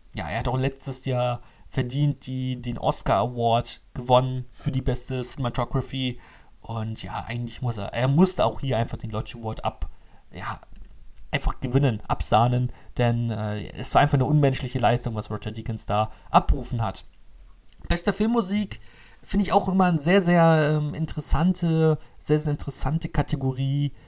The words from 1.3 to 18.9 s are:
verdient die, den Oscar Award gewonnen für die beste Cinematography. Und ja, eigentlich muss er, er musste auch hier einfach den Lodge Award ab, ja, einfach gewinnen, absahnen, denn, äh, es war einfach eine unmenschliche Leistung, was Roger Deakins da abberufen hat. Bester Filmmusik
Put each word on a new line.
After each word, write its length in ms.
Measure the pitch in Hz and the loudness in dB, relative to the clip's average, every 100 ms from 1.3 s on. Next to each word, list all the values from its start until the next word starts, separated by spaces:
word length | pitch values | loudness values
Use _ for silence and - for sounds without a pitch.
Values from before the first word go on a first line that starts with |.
| 120 - - - | -4 -8 -20 -8
verdient 580 | - 123 139 147 - - | -4 -2 0 0 0 -6
die, 340 | 131 127 123 | -6 -4 -4
den 160 | 120 117 | -6 -2
Oscar 400 | - - - 104 | -2 0 2 2
Award 640 | 120 120 117 117 - - - | 2 0 2 2 0 -8 -12
gewonnen 520 | - 123 127 131 127 123 | -6 4 4 4 -2 -8
für 200 | - 131 | -8 -4
die 100 | 131 | -2
beste 380 | 131 123 - 127 | 0 -2 -4 -6
Cinematography. 960 | 123 - 123 - 120 131 123 135 127 120 - - - - | -4 -4 -4 -2 -2 -2 -2 -4 -4 -6 -12 -20 -20 -18
Und 420 | - 113 110 107 | -10 -6 -6 -6
ja, 220 | 92 104 - | -8 -8 -6
eigentlich 340 | 120 117 - | -6 -6 -4
muss 160 | 123 107 | -4 -4
er, 160 | 98 | -6
er 140 | 117 131 | -2 2
musste 380 | 143 185 - 117 | 4 4 4 0
auch 160 | - | -2
hier 160 | 139 113 | -2 0
einfach 200 | 120 113 | -2 -4
den 140 | 113 | -6
Lodge 260 | 107 - 117 | -6 -6 -8
Award 280 | 113 107 113 | -8 -6 -6
ab, 240 | - - - - - - | -4 -6 -6 -14 -20 -18
ja, 280 | - 113 - - - - - - - - | -12 -10 -10 -12 -16 -16 -18 -18 -16 -6
einfach 280 | 143 - - | -2 -2 -2
gewinnen, 400 | 123 135 139 110 - | 0 2 2 0 -2
absahnen, 640 | - - 110 120 123 123 - - - | -4 2 4 4 2 -2 -4 -8 0
denn, 320 | 120 117 117 | 0 2 -2
äh, 400 | 110 107 104 - | -2 -4 -4 -8
es 260 | - - - | -6 0 4
war 60 | |
einfach 140 | 143 135 | 4 4
eine 100 | - | 4
unmenschliche 540 | 151 139 131 131 123 | 4 4 2 -2 0
Leistung, 360 | 117 120 123 110 | 2 2 0 -4
was 160 | - | -6
Roger 200 | 107 113 | -6 -6
Deakins 340 | 113 110 110 - | -8 -6 -6 -2
da 240 | 104 107 - - | 0 0 -4 2
abberufen 520 | 175 - 139 - 117 | 2 4 0 0 -4
hat. 240 | 107 - - - - - - - - - - | -4 -6 -14 -20 -20 -20 -20 -20 -20 -8 -2
Bester 240 | 170 - | 0 0
Filmmusik 720 | - 220 240 185 208 202 - - | 2 2 2 2 0 -4 -8 -16